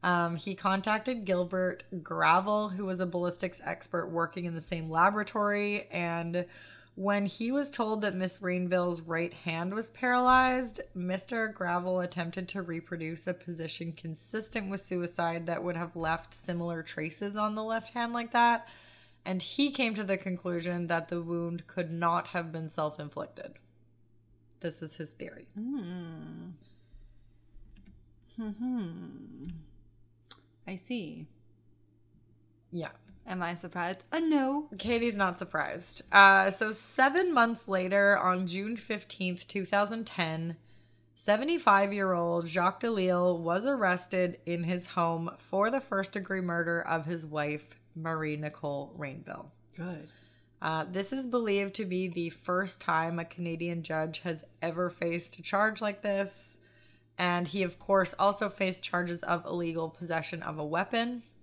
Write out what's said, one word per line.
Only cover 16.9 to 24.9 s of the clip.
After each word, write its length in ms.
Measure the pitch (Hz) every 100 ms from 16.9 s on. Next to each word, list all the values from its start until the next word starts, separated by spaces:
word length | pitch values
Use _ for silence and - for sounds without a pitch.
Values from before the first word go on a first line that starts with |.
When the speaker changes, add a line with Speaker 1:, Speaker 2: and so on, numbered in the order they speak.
| - 156 156 202
Speaker 1:
on 200 | 208 214 214
the 80 |
left 300 | 220 226 226
hand 180 | 240 233
like 180 | 240 233
that, 360 | 240 240 233 226 - - - - _
and 160 | - 190
he 300 | - - 285
came 240 | 277 240
to 100 | 214
the 140 | 196 190
conclusion 680 | 190 180 180 175 170 175 170
that 200 | 170 165
the 140 | 175
wound 440 | 165 170 170 170 -
could 240 | - 170
not 380 | 165 170 170 -
have 240 | 180 165
been 160 | 160 160
self-inflicted. 840 | - 151 151 147 - - - - - _ _ _ _ _ _ _ - _ -
This 220 | 170 156
is 140 | 160